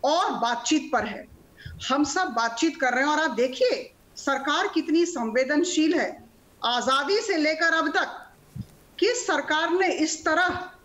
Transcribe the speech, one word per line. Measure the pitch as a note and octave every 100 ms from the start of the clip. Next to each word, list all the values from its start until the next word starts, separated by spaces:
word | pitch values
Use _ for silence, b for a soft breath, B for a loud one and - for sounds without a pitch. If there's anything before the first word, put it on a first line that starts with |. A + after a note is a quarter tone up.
और | C4+ E4 -
बातचीत | A3 A#3 A#3 - D#4 -
पर | A#3+
है। | G#3 G3+ - - - - B B -
हम | C4+
सब | D4 F#4 F#4
बातचीत | A3+ A3+ A3+ E4 -
कर | B3+
रहे | B3
हैं | C#4+
और | D4+
आप | D#4+
देखिए | G#3 B3+ B3+ B4+ G4 - _ _ -
सरकार | - C#4 C4+ D4+ G4
कितनी | E4 D#4 D#4+ E4+
संवेदनशील | C4+ A3+ A3+ C4 D4+ F4 - D#4
है। | E4 G3+ - - - _ _
आजादी | A#3 A#3+ A3+ C4+ C#4+ G4+
से | A4 E4+
लेकर | D4+ D#4+ E4
अब | D#4+ D#4
तक | F#4+ - - - - - - - - - -
किस | G4 B4 -
सरकार | D4+ C#4 D#4 E4
ने | F4 F#4
इस | - D#4 -
तरह | E4+ D#4+ F4+ F4+ F4+ -